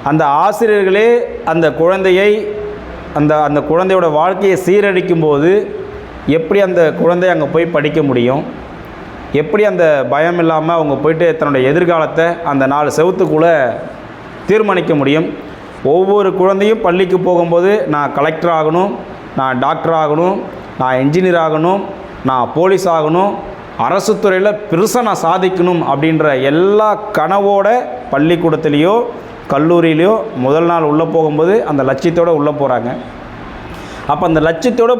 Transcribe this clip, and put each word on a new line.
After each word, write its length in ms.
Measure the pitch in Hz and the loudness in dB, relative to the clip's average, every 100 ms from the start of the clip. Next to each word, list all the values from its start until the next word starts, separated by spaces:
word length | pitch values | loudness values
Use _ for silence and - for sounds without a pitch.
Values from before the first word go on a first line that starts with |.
| 143 | -2
அந்த 140 | 156 151 143 | 0 2 2
ஆசிரியர்களே 680 | 190 214 226 208 190 196 226 240 - - - | 2 2 2 2 2 2 4 2 0 -6 -2
அந்த 140 | 165 160 160 | 2 2 2
குழந்தையை, 500 | 165 190 190 185 208 214 196 - - - - - - 147 | 0 2 2 4 4 2 -2 -8 -10 -10 -12 -14 -8 -2
அந்த, 140 | 151 151 147 | 2 2 2
அந்த 120 | 147 - | 0 0
குழந்தையோட 380 | 165 190 190 170 151 | 0 2 2 2 2
வாழ்க்கையை 380 | 170 190 196 180 170 | 0 0 0 2 2
சீரழிக்கும் 600 | 202 202 185 170 165 156 | 2 4 0 0 0 2
போது 260 | 143 160 202 - - - - - - - 156 | 2 4 2 0 -8 -12 -12 -14 -10 -2 0
எப்படி 220 | 165 202 190 | 2 0 2
அந்த 140 | 175 160 - | 2 2 2
குழந்தை 280 | 160 175 180 | 0 2 2
அங்க 140 | 170 139 160 | 0 0 0
போய் 180 | 170 160 | 0 0
படிக்க 260 | 147 156 143 | 0 0 0
முடியும்? 340 | 123 120 139 185 - - - - - - - - 143 | 2 2 0 -4 -12 -16 -16 -16 -16 -16 -16 -4 -2
எப்படி 220 | 156 208 208 | 0 2 2
அந்த 140 | 185 160 143 127 | 2 2 2 0
பயம் 260 | 139 165 175 | 0 0 2
இல்லாம 300 | 165 160 156 170 | 0 0 0 0
அவங்க 180 | 151 135 | 0 0
போயிட்டு 240 | 151 160 175 156 | 0 2 2 2
தன்னுடைய 320 | 147 135 127 | 0 2 2
எதிர்காலத்தை 560 | 156 180 170 151 151 165 170 - | 2 2 2 0 0 0 0 -2
அந்த 120 | 139 135 | 0 0
நாலு 180 | 143 147 151 | 0 0 0
செவுத்துக்குள்ள 520 | 170 185 175 151 170 160 123 - - - - - - - - | 0 2 0 2 4 4 0 -2 -8 -14 -18 -18 -18 -12 0
தீர்மானிக்க 460 | 214 208 180 165 156 | 0 2 0 0 0
முடியும்? 260 | 135 151 175 - - - - - 127 165 | 2 0 0 -6 -14 -16 -18 -6 0 2
ஒவ்வொரு 340 | 190 208 190 185 | 2 2 2 2
குழந்தையும் 440 | 185 196 208 220 185 | 2 2 2 0 0
பள்ளிக்கு 320 | 175 185 185 | 0 0 0
போகும்போது, 520 | 180 175 170 170 185 208 156 | 2 0 2 2 2 2 0
"நான் 200 | 151 143 - | -2 -2 0
கலெக்டர் 380 | 151 160 165 160 | -2 0 0 0
ஆகணும், 340 | 156 170 196 240 - - - - | 0 0 -2 -4 -12 -16 -10 -4
நான் 200 | 131 127 139 | -2 0 -2
டாக்டர் 300 | 160 160 160 | -2 -2 0
ஆகணும், 340 | 156 156 175 208 - - - - | 0 0 0 -2 -8 -14 -14 -4
நான் 200 | 127 131 | -2 0
என்ஜினியர் 400 | 135 165 185 175 | 2 2 2 2
ஆகணும், 400 | 160 156 165 196 196 - - - 131 | 0 0 0 -2 -4 -12 -16 -8 -2
நான் 220 | 131 120 151 | 0 0 0
போலீஸ் 320 | 180 190 175 165 | 2 2 2 0
ஆகணும், 380 | 156 165 156 - - - - - 117 | 0 0 0 -4 -10 -14 -14 -6 -2
அரசு 280 | 190 196 208 | -2 0 0
துறையில 280 | 202 185 202 208 - | 2 2 0 -2 -4
பெருசா 320 | 165 214 247 220 | 0 0 0 -2
நான் 160 | 180 165 | -2 0
சாதிக்கணும்" 560 | 185 185 185 175 175 131 | 0 0 0 0 0 0
அப்படின்ற 340 | 139 160 160 156 131 135 | 0 0 2 2 0 0
எல்லா 380 | 151 190 208 214 190 - - | 2 2 2 2 0 -4 -2
கனவோட 480 | 156 196 202 202 196 247 - - - | 0 0 2 2 2 0 -2 -10 -4
பள்ளிக்கூடத்திலேயோ 840 | 135 156 170 170 151 156 147 165 226 240 - - - - | 0 2 2 0 0 0 2 2 2 -2 -8 -14 -14 -4
கல்லூரியிலையோ 640 | 139 160 175 165 156 180 220 - 170 127 | 0 2 4 4 2 2 2 -2 -4 0
முதல் 220 | 151 170 | 2 2
நாள் 180 | 170 156 | 0 0
உள்ள 140 | 151 160 | 0 0
போகும்போது 400 | 160 156 151 165 214 - | 0 0 2 2 2 0
அந்த 120 | 147 131 | 0 0
லட்சியத்தோட 420 | 135 170 170 170 160 | 0 0 2 2 2
உள்ள 100 | 147 | 0
போறாங்க. 380 | 143 139 123 120 127 - - - - - - - - - - - | 0 0 0 -2 -8 -12 -16 -16 -16 -16 -16 -16 -16 -16 -12 -4
அப்ப 120 | 143 180 | -2 0
அந்த 140 | 160 156 | 2 2
லட்சியத்தோட 460 | 165 247 - 233 247 | 0 -2 0 2 2